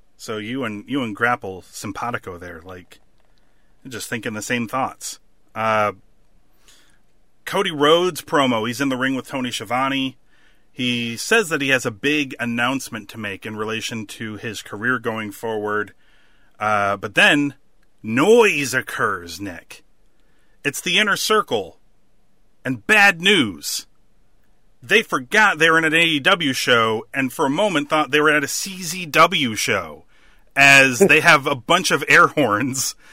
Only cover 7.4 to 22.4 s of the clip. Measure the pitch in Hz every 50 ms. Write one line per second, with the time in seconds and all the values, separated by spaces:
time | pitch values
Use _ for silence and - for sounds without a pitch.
7.4 | - - - 190 202 190 160 139 143 147 160 175 180 185 160 - - - 165 147
8.4 | 135 127 120 110 107 117 120 113 143 139 131 123 131 131 135 127 120 - - 135
9.4 | 127 123 113 - 117 104 120 127 135 135 135 135 131 131 127 - _ _ - -
10.4 | - - _ _ _ _ _ - 127 123 120 120 120 117 117 110 - - 220 233
11.4 | 214 151 165 143 143 135 135 127 - 127 110 101 - 143 151 151 143 131 139 -
12.4 | 120 120 117 117 120 127 135 135 - - 123 110 98 - - 117 107 101 98 92
13.4 | - 113 107 107 107 110 110 110 101 - 120 110 110 - - - 117 110 107 98
14.4 | - 120 101 - - - - 101 110 123 127 120 117 117 110 110 107 104 101 -
15.4 | - 113 113 107 104 104 104 104 104 98 - _ _ _ _ _ _ _ _ _
16.4 | _ _ _ - 107 107 107 104 101 98 101 98 101 107 95 165 196 202 165 147
17.4 | 143 143 - _ _ _ _ _ _ _ _ _ - 110 113 127 151 208 226 240
18.4 | 220 202 170 147 143 131 131 131 - - - - 127 107 98 90 85 85 82 90
19.4 | 101 95 85 82 - - - - _ _ _ _ _ _ _ _ - _ _ _
20.4 | _ _ _ _ - 143 139 - - 185 175 196 214 202 190 180 - - 214 214
21.4 | - - 131 107 92 85 - _ _ _ _ _ _ _ _ _ _ _ _ _